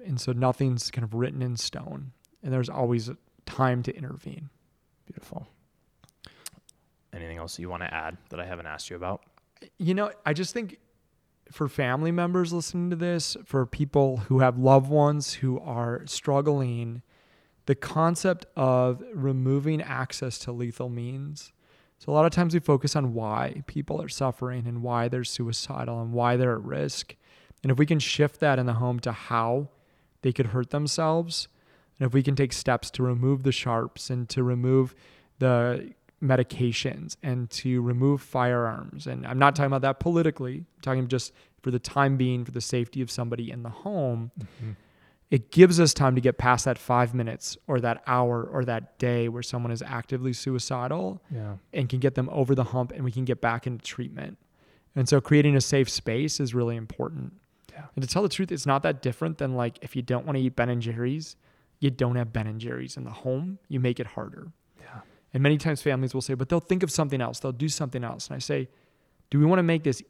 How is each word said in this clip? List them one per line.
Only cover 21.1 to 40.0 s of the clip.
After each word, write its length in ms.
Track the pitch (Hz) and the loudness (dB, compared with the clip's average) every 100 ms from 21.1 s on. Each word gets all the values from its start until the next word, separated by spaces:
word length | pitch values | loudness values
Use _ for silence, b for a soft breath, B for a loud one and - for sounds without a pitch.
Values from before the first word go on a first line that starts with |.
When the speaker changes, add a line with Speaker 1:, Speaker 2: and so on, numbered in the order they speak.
| 135 143 147 - _ b b b b | -8 -10 -12 -18 _ b b b b
Speaker 1:
So 120 | - | 0
a 20 | |
lot 120 | 147 165 | 4 4
of 60 | |
times 220 | 175 170 | 4 2
we 80 | 165 | 2
focus 340 | - 139 143 151 | 4 2 2 0
on 180 | 131 | 0
why 500 | 113 110 110 131 151 - | -2 -2 -2 -2 -6 -8
people 340 | 147 147 156 | -8 -4 -6
are 80 | 143 | -6
suffering 560 | - 135 - 127 127 120 | -2 -2 -2 -6 -4 -6
and 160 | 120 | -4
why 280 | 123 120 120 | -2 0 0
they're 160 | 127 120 | -2 -4
suicidal 760 | - 117 113 - 131 120 117 | -4 -4 -4 -6 -6 -6 -4
and 120 | 113 | -2
why 240 | 117 120 123 | 0 2 4
they're 180 | 127 113 | 2 0
at 80 | |
risk. 540 | 123 135 - - - - b b b b | -4 -4 -4 -4 -10 -18 b b b b
And 100 | 135 | 0
if 60 | 127 | 4
we 80 | 147 | 4
can 140 | 156 | 4
shift 400 | - - 147 - | 2 2 2 2
that 180 | 151 127 | 2 2
in 80 | 123 | 2
the 80 | 113 | 0
home 260 | 123 123 | 0 -2
to 100 | 123 | -4
how 560 | 113 - 117 113 127 147 b b b b b | -6 -2 0 2 0 -2 b b b b b
they 100 | 131 | 0
could 160 | 123 117 | 2 0
hurt 220 | 127 120 | 0 0
themselves, 800 | 147 147 - 160 165 170 - - b b b b - | -2 -2 0 2 2 0 -6 -8 b b b b -2
and 80 | 127 | 2
if 60 | |
we 100 | 135 | 4
can 120 | 135 135 | 4 2
take 160 | 135 | 0
steps 360 | - - 120 - | 0 0 0 -2
to 120 | - | -2
remove 400 | 127 120 131 135 | 0 2 2 2
the 80 | 135 | 0
sharps 580 | - 127 113 120 - - | 0 -2 -2 -2 -8 -6
and 200 | 123 117 | -6 -4
to 120 | 131 | -2
remove 540 | 123 123 127 131 127 - b b b _ | 0 2 4 4 4 -4 b b b _
the 540 | 131 120 120 120 - - _ _ | 2 4 2 -2 -8 -18 _ _
medications 960 | 139 127 120 - 123 113 131 - - - | 2 2 2 0 0 0 -4 -6 -12 -8
and 260 | 147 123 120 | -6 -4 -6
to 320 | - 127 123 | -4 0 0
remove 400 | 120 123 135 139 | 0 2 2 2
firearms, 840 | - 127 123 123 117 113 - - 135 | -2 0 2 2 0 -4 -12 -12 -10
and 200 | 127 127 | -8 -4
I'm 120 | 131 | 4
not 160 | 139 139 | 6 6
talking 120 | 139 | 2
about 140 | 135 | 2
that 160 | 135 | 2
politically, 580 | 131 | 2